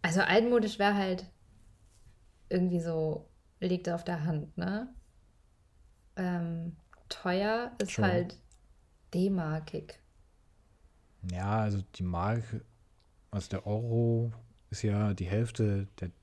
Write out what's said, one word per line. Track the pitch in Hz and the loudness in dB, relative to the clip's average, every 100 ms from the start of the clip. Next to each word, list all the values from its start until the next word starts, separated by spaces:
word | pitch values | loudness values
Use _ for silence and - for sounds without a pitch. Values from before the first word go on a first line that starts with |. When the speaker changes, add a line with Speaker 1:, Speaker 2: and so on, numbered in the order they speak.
Speaker 1:
Also | 175 175 | 2 2
altmodisch | - 196 233 240 214 - | 6 6 6 4 2 2
wär | 202 202 | 2 2
halt | 190 185 - - - - - - - - - - - _ - | 0 -2 -6 -20 -20 -20 -20 -20 -20 -20 -20 -20 -20 _ -4
irgendwie | 185 180 175 | 0 2 2
so, | 165 160 156 156 - - _ _ | 0 -2 -2 -2 -8 -20 _ _
liegt | 185 180 180 | -2 -2 -2
auf | 170 | -4
der | 170 175 156 | -4 -2 0
Hand, | 156 147 - | -2 -4 -6
ne? | 180 202 254 - - _ _ _ _ _ _ _ - _ _ - | -4 -4 -6 -12 -20 _ _ _ _ _ _ _ -20 _ _ -6
Ähm, | 185 175 170 165 170 160 _ - - | -2 -2 -2 -4 -6 -10 _ -20 -16
teuer | - 180 180 208 226 240 - | -6 -2 0 0 -2 -4 -6
ist | 196 | -4
Speaker 2:
Schon. | - 202 | 2 4
Speaker 1:
halt | 175 180 - - - _ - _ _ _ | 4 0 -6 -20 -20 _ -20 _ _ _
D-markig. | 175 190 190 160 156 156 156 151 - _ _ - _ _ _ _ _ _ _ _ _ 92 | 0 2 2 0 -2 -4 -10 -10 -18 _ _ -20 _ _ _ _ _ _ _ _ _ -8
Speaker 2:
Ja, | 90 98 110 | -4 0 2
also | 107 101 95 - | 2 0 -4 -6
die | |
Mark, | 90 87 95 117 113 110 - _ _ _ _ _ _ | -4 0 0 0 -2 -8 -10 _ _ _ _ _ _
also | 101 - | -6 -4
der | 95 - | -6 -2
Euro | 107 117 117 117 117 117 113 - - _ | -2 0 2 4 2 0 -4 -16 -20 _
ist | 104 | -2
ja | 107 101 107 | 0 2 2
die | 98 90 | 0 0
Hälfte | 101 113 - 107 98 98 - | 0 0 2 2 2 -2 -8
der | 90 - | -10 -10